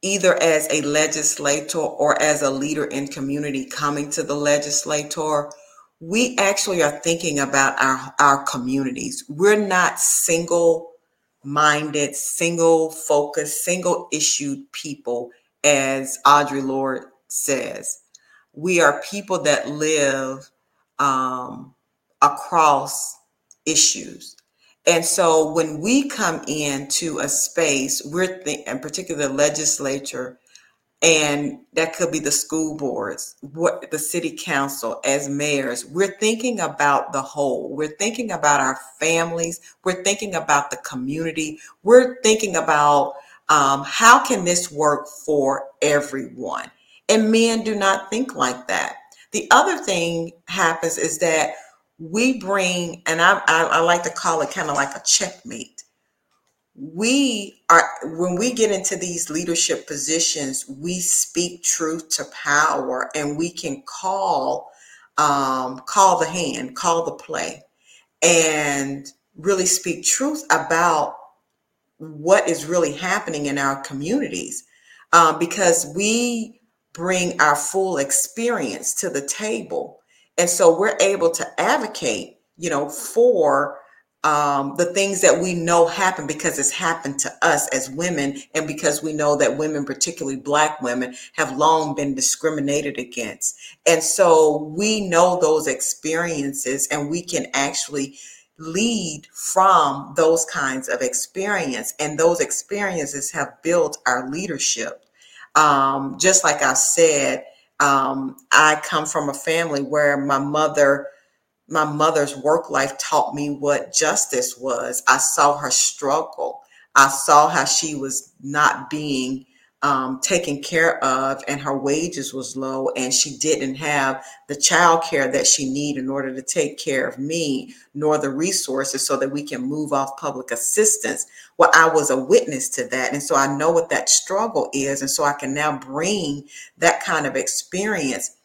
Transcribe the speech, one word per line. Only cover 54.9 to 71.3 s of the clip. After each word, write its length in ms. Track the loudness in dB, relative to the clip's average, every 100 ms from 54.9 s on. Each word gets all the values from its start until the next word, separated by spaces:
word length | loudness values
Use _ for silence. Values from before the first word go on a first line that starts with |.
| -4
a 60 | 0
checkmate. 800 | 0 0 -8 -16 -14 -14 -18 -20 _ _ _ _ _ _ _ _ -18
We 840 | -14 -4 0 2 2 -2 -8 _ 6
are, 180 | 6 6 -4
when 320 | -10 -4 -2 0
we 160 | -2
get 180 | 0 0
into 240 | 0 -4 -4
these 340 | -6 -6 -6
leadership 560 | -6 -4 -2 0 -2 -6
positions, 800 | -8 -2 0 0 -2 -4 -6 -10
we 320 | -10 -6 -4
speak 640 | -2 -2 -2 -2 -4 -4
truth 460 | -4 -2 -2 -6 -6 -6
to 80 | -6
power, 760 | -8 0 2 2 0 -2 -4 -4 -4
and 220 | -4 -4
we 140 | -6
can 320 | -6 -8 -8 -12
call, 840 | -8 -4 -2 0 0 0 -4 -8 _ -20 -20 _ 0
um, 640 | 2 2 0 -2 -4 -8 -2
call 340 | 6 6 6
the 80 | 0
hand, 480 | -2 -4 -6 -8 -4
call 300 | 0 0 -2
the 80 |
play, 500 | -8 -10 -8 -8 -10 _ _ _ _ _ _
and 920 | 4 4 4 2 0 -2 -4 -8 -12 _ _ -6
really 300 | -2 0 0
speak 360 | -2 -2 -4
truth 420 | -2 0 -2 -4 0
about 640 | 0 2 2 4 2 0 -6 -20